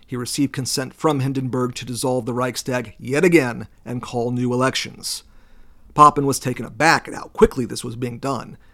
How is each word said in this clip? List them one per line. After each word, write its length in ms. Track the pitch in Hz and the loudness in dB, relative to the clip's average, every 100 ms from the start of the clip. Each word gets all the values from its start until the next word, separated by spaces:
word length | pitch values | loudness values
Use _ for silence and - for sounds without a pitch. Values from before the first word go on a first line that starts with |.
| - | -10
he 100 | 123 | -8
received 360 | 120 - 139 | -6 -2 -2
consent 420 | - 123 - 131 | -2 -4 -4 -6
from 260 | - 160 143 | -2 0 2
Hindenburg 560 | 135 135 131 127 123 123 | 0 -2 -2 -2 -2 -4
to 100 | 117 | -8
dissolve 400 | 117 131 127 113 | -4 -2 -2 -2
the 80 | |
Reichstag 600 | 123 127 113 - 123 110 - | -2 -4 -4 -4 -4 -4 -10
yet 260 | 120 139 | -4 2
again 440 | 180 165 127 117 - _ - | 6 6 4 -2 -12 _ -10
and 160 | 123 | -10
call 300 | - 123 120 | -6 -4 -2
new 200 | 123 123 | -2 0
elections. 720 | 123 131 - - - - - - - - - - - - | 0 0 -2 -6 -10 -10 -10 -12 -20 -20 -20 -20 -20 -4
Papen 320 | - 147 147 139 | 6 8 8 0
was 140 | 131 | -2
taken 260 | 127 120 113 | -4 -6 -8
aback 420 | 110 156 139 - | 0 2 2 0
at 60 | |
how 120 | - - | -12 -10
quickly 400 | - - - 117 | 4 4 4 -6
this 180 | 120 | -6
was 120 | 120 117 | -10 -8
being 220 | 123 117 | -8 -6
done, 400 | 135 131 - - - | -4 -6 -8 -16 -20